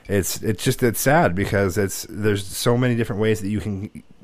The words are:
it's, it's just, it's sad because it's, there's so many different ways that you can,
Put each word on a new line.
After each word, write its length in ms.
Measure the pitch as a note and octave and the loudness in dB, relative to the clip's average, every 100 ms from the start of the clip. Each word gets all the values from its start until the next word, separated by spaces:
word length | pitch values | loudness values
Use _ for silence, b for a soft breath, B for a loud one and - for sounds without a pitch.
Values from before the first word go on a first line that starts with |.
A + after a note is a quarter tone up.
| b | b
it's, 340 | G2+ F2+ - | 0 0 -2
it's 220 | - G2+ | -4 0
just, 180 | C3 - | 0 2
it's 160 | B2 G2+ | 0 2
sad 360 | C3+ D#3 C3 F2 | 2 4 4 2
because 420 | G2 G2+ G2 F#2+ | 0 2 2 0
it's, 280 | G2 - - | -2 -4 -10
there's 360 | G2+ G#2+ G2+ G2 | -2 0 0 -4
so 320 | - B2 A#2+ | -2 0 2
many 180 | B2+ A#2 | 2 0
different 260 | A2+ G2+ | -2 0
ways 200 | A2 G2+ | 0 0
that 80 | G2 | -2
you 100 | G#2 | -4
can, 440 | G#2+ F#2+ G#2 - - - | -4 -6 -8 -14 -20 -8